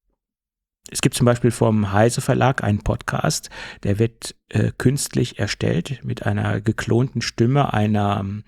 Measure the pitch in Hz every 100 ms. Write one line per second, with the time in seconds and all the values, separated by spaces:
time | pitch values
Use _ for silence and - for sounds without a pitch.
0 | _ _ _ _ _ _ _ _ - -
1 | 139 - 120 117 123 113 117 110 101 98
2 | 117 120 - 127 123 135 - 104 - 110
3 | - - - - - - - - - 101
4 | 113 - - - - - 110 - 127 143
5 | - 135 127 - 101 - 151 165 175 131
6 | 123 117 - 104 104 107 104 107 - 113
7 | 131 120 117 - 117 139 - - 107 107
8 | 101 101 98 104